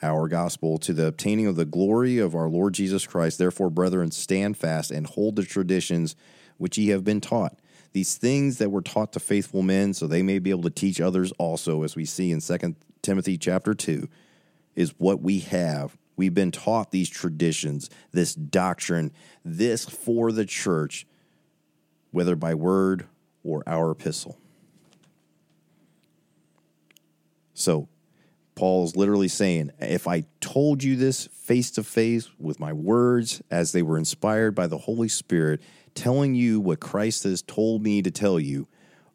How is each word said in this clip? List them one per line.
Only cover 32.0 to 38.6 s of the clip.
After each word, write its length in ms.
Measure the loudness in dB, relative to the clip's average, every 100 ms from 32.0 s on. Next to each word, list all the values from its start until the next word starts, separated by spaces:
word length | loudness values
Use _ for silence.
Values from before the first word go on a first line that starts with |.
| 2 0 -4 -8
with 220 | -8 -6
my 120 | -6
words 720 | -4 2 4 4 4 0 -6 -4
as 220 | -2 0
they 100 | 2
were 160 | 2 2
inspired 560 | 0 -2 0 2 2
by 120 | 2 -2
the 120 | -2
Holy 300 | -4 -2 -2
Spirit, 520 | -2 0 2 2 0 -6 -20 _
telling 400 | -6 0 2 2
you 260 | 4 2 2
what 200 | 2 -2
Christ 440 | -2 -2 0 0
has 180 | -2 -2
told 400 | -4 0 2 2
me 200 | 2 2
to 80 | 0
tell 280 | 0 2 2
you, 300 | 0 -4